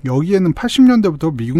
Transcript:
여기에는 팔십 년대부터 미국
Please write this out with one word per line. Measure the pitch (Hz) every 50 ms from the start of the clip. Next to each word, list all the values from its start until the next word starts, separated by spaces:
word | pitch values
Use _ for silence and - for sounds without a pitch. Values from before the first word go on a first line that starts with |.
| -
여기에는 | 127 127 139 156 175 202 190 185 170 156
팔십 | - - 240 - - 262
년대부터 | 254 247 233 208 190 160 139 147 165
미국 | 151 120 113 117 127